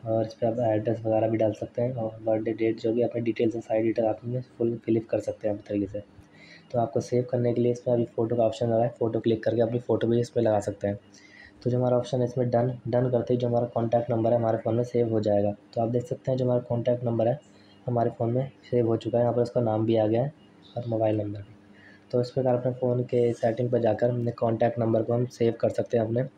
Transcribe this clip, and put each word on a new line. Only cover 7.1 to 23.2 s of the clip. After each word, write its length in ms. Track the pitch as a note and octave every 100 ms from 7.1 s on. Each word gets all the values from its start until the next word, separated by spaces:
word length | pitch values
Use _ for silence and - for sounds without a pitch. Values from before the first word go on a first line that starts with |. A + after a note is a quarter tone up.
| B2 B2
करने 220 | B2 A#2+
के 60 | A#2
लिए 120 | A#2+
इसमें 220 | A#2+ -
अभी 100 | A#2+ A#2
photo 300 | - A2+ A#2
का 60 |
ऑप्शन 240 | A2+ - A#2+
आ 100 | A2+
रहा 80 |
है, 100 | A#2 -
photo 220 | A#2+ A2+
click 220 | A2+ A2
करके 160 | - A2
अपनी 180 | A2+ B2
photo 280 | - A2+ A#2
भी 140 | A#2
इस 100 | A#2+
पर 100 | B2
लगा 200 | A2+ G#2+
सकते 280 | G2+ G2+ G2+
हैं। 100 | G2+ - - - - - -
तो 80 | B2
जो 80 | B2
हमारा 180 | B2 B2
option 220 | A#2+ B2+
है 60 |
इसमें 240 | A#2+ C3 B2
done, 280 | A#2 B2+ B2+ A2+
done 220 | A#2+ B2+
करते 240 | A#2+ A#2
ही 60 | B2
जो 80 | A#2+
हमारा 180 | A#2 A#2+
contact 420 | A#2+ A2+ A#2 A#2+
number 220 | A#2 A2+
है 60 | A#2+
हमारे 200 | A2+ A2+
फ़ोन 160 | A#2
में 100 | A2+
save 280 | A#2+ A#2+ A#2
हो 80 | A2+
जाएगा। 340 | G#2+ G2+ G2+ G#2 -
तो 80 | -
आप 60 | A#2
देख 160 | A#2+
सकते 260 | A#2+ B2+ -
हैं 80 | B2+
जो 60 |
हमारा 160 | B2 B2
contact 420 | - A#2+ A#2 A#2+
number 240 | A#2+ A2+ A2+
है 100 | C#3+ - - - - -
हमारे 240 | A#2+ A#2
फ़ोन 200 | - A#2
में 200 | A#2+ C#3 -
सेव 240 | - B2 A2+
हो 100 | A2+
चुका 220 | A2+ A#2
है, 60 |
यहाँ 100 | A#2+
पर 80 | A#2
उसका 180 | A#2+ B2
नाम 240 | A#2 A2 A2
भी 100 | A2+
आ 100 | G#2+
गया 160 | A2+
है 100 | C#3 - - - - -
और 100 | A#2+
मोबाइल 280 | A2+ A2 G#2+
नंबर 240 | G#2 G#2
भी। 140 | - - - - - - -
तो 100 | B2
इस 100 | A#2+
प्रकार 260 | - B2+ B2
अपने 160 | B2+
फ़ोन 300 | B2+ B2 B2
के 280 | B2 B2